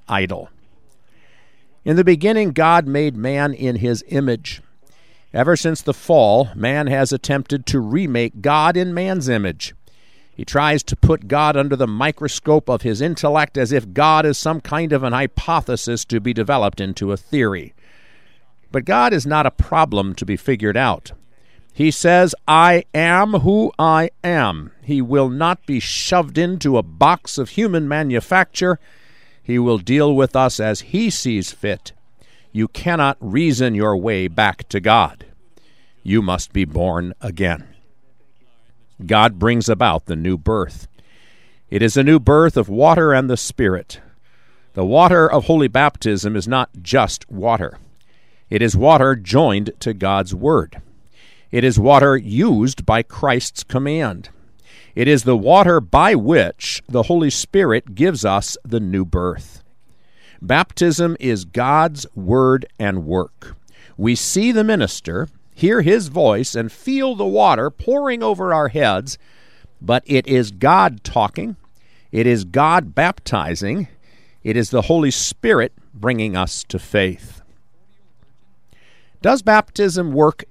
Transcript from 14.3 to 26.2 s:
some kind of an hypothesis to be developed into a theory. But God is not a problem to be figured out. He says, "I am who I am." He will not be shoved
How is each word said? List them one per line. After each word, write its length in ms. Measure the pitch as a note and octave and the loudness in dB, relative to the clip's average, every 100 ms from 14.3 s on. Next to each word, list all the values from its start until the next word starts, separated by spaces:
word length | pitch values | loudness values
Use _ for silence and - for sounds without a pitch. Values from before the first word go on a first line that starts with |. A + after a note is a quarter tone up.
| C#3 | -2
some 200 | D#3 D#3+ | -4 -6
kind 320 | - D3+ E3 | -6 -6 -2
of 120 | C#3+ | -2
an 100 | B2+ | -2
hypothesis 880 | B2 C3+ - - E3 B2+ B2 - A#2 - | -2 -4 -6 -4 -2 -2 -6 -4 -6 -4
to 140 | A#2 | -4
be 140 | A2+ | -2
developed 480 | A2+ G#2+ C#3 G2+ - | -2 -2 0 0 -4
into 300 | G2 - G2 | -8 -6 -4
a 60 | G2 | -6
theory. 580 | - D3+ A2 F#2 - - - - - - - - - - - | -4 -2 -2 -4 -10 -20 -20 -20 -20 -20 -20 -20 -20 -20 -8
But 140 | C#3 F3 | -6 -2
God 260 | A3+ A#3+ | 0 2
is 140 | F3+ C3 | 0 0
not 200 | D3+ C#3 | 0 0
a 60 | |
problem 640 | - - D#3+ D#3+ G2+ G2 F#2 | 0 0 0 0 0 -4 -6
to 100 | F#2+ | -6
be 120 | G2 | -4
figured 400 | - A#2 G#2+ G#2+ | -2 -2 -2 0
out. 340 | B2+ E2 - - - - - - - | 0 -2 -8 -20 -20 -20 -20 -20 -12
He 180 | - D#3 | -2 0
says, 420 | - F3 F3+ F3+ - - | 2 2 4 4 0 2
"I 380 | D#3+ F3 F3 - | 4 6 4 0
am 400 | D3+ E3 F3+ G#3+ | -2 2 2 0
who 400 | G3+ D3+ G#3 A3 - | 0 2 2 0 0
I 340 | D#3+ D#3+ E3 - | 2 2 0 -4
am." 480 | F3 E3 A2 D#2+ D2+ - | -4 0 -2 -4 -10 -14
He 200 | A#2+ C#3+ | -6 -4
will 280 | A#2+ C#3 C3 | 0 0 0
not 360 | C3 E3 F3+ - | 0 -2 -4 -4
be 160 | B2+ | -6
shoved 560 | - - - - | -6 -8 0 0